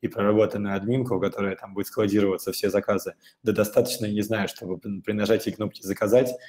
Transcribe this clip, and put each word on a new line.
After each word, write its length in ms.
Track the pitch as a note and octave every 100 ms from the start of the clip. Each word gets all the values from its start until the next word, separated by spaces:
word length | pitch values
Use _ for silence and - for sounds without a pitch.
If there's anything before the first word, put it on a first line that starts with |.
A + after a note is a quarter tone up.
и 60 | A#2
проработанную 680 | - G#2 G#2+ G#2 G#2+ G2+ G2
админку, 400 | G2+ C3 A#2+ F2+
в 40 |
которой 340 | F#2+ - G2 F#2+
там 180 | G2
будет 140 | G2 F#2+
складироваться 640 | - G#2 G#2 G2+ F#2 -
все 180 | - G2+
заказы. 460 | G2 G2+ G2 F#2 - _ _
Да 80 | A2+
достаточно, 540 | G2+ G#2 B2+ A#2 - G#2
не 160 | G#2
знаю, 260 | G2 A2 G2
чтобы 300 | - F2+ F#2
п-, 240 | G#2 G2
при 100 | -
нажатии 360 | G#2 G#2 A2 G#2+
кнопки 300 | F2+ G#2 -
«Заказать» 540 | F#2+ G2 G#2 B2 B2+ -